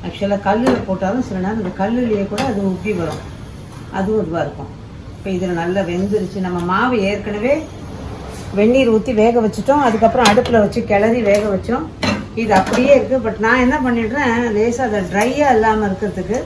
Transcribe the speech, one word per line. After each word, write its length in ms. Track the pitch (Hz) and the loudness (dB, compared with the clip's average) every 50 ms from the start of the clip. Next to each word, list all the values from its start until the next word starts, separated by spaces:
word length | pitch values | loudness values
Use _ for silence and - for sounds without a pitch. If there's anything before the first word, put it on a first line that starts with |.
| 175 180 | -10 -10
ஆக்சுவலா 300 | - - 196 202 202 196 - 196 | -6 -4 -2 -2 -2 0 0 0
கல்லுல 280 | 208 226 247 262 247 - 190 - | 2 2 2 2 2 0 0 -4
போட்டாலும் 360 | 190 180 196 185 208 254 240 - | -4 -2 -2 -2 -2 -2 -4 -4
சில 100 | 202 185 180 | -4 -4 -4
நேரம் 160 | 190 214 226 208 | -2 -2 -4 -4
இந்த 80 | 180 185 - | -6 -4 -4
கல்லுலயே 420 | 190 208 233 247 247 233 214 202 196 202 - | -2 -2 0 -2 0 0 0 -2 -2 -2 -2
கூட 80 | 208 262 269 | -4 -2 -2
அது 100 | 220 196 196 190 185 | -2 -2 -2 -2 -2
உப்பி 200 | 170 170 214 208 175 | -2 -4 -4 -4 -2
வரும், 220 | 165 156 151 165 - - - - - - - - - - - - - - - 190 | -4 -4 -6 -8 -10 -12 -14 -14 -16 -16 -16 -16 -16 -16 -16 -16 -16 -10 -6 -4
அதுவும் 220 | 196 196 220 220 190 | -2 0 0 0 -2
இதுவா 180 | 160 165 165 147 | -2 -2 -4 -4
இருக்கும். 260 | 143 143 - 139 - - - - - - - - - - - | -4 -6 -10 -12 -14 -14 -16 -16 -16 -16 -16 -16 -16 -16 -12
இப்ப 120 | - 196 190 180 | -6 -4 -4 -2
இதுல 180 | 180 185 175 170 170 | -2 -2 -2 -2 -2
நல்லா 180 | 175 185 196 190 170 | -2 0 -2 -2 -2
வெந்துருச்சு. 480 | 175 180 190 202 202 214 202 175 - 202 185 180 | -2 -2 -2 0 0 -2 -2 -2 -4 -4 -4 -4
நம்ம 120 | 180 175 170 175 185 | -4 -4 -2 0 0
மாவு 240 | 196 233 254 254 220 190 196 | 2 2 2 0 0 0 0
ஏற்கனவே 440 | 208 202 - 208 202 208 214 254 285 320 311 - - - - - - - - - - - - - - - - - - 190 | -2 -4 -6 -6 -6 -2 0 0 0 0 -2 -10 -14 -14 -14 -14 -12 -12 -12 -12 -12 -12 -12 -12 -12 -12 -12 -6 0 2
வெந்நீர் 320 | 208 220 247 269 269 233 220 | 4 4 6 4 4 4 4
ஊத்தி 180 | 220 - - 247 214 208 | 2 2 0 2 4 4
வேக 120 | 226 233 240 220 | 4 4 4 2
வச்சுட்டோம், 380 | 208 - - 190 - 269 294 277 240 | 2 -2 -2 0 2 2 4 4 2
அதுக்கப்புறம் 420 | 214 214 220 220 - 254 240 208 | 2 4 4 4 4 4 4 6
அடுப்புல 300 | 208 240 - - 233 226 208 | 4 4 4 4 4 4 4
வச்சு 140 | 196 - 233 220 - | 4 2 -2 -2 2
கிளறி 280 | 208 202 208 226 226 247 226 202 | 2 2 4 4 2 2 2 4
வேக 120 | 202 208 208 214 196 | 4 4 2 0 -2
வச்சோம். 280 | 185 - - 233 277 320 320 - - - - 208 208 - - - 220 | -2 -2 -2 -4 -4 -4 -8 -6 -4 -2 -2 -2 -2 -6 -8 -6 -4
இது 100 | 233 208 202 190 | 0 2 4 2
அப்படியே 320 | 190 196 202 226 254 285 285 254 | 2 2 0 2 6 6 6 6
இருக்கு. 200 | 214 190 254 262 214 | 6 2 -2 0 0
But 120 | 220 180 180 208 | -2 -2 0 2
நான் 180 | 220 240 262 247 | 2 4 4 4
என்ன 100 | 247 285 302 262 | 2 2 2 0
பண்ணிடுறேன், 520 | 254 240 233 226 214 233 - 190 247 226 233 240 240 214 | 0 0 0 0 -2 -2 0 0 0 0 0 0 0 0
லேசா 280 | 208 220 240 233 240 262 233 | 2 2 0 2 0 0 0
அதை 120 | 208 208 185 170 | 0 -2 -2 0
ட்ரையா 360 | 170 196 208 247 262 285 294 277 254 | 0 0 0 0 2 2 4 4 4
இல்லாம 300 | 220 220 226 220 214 214 202 | 4 4 4 2 2 0 0
இருக்கிறதுக்கு 480 | 190 - 214 202 175 190 180 165 208 262 247 | -2 -2 -4 -4 -4 -6 -4 -2 -2 -4 -4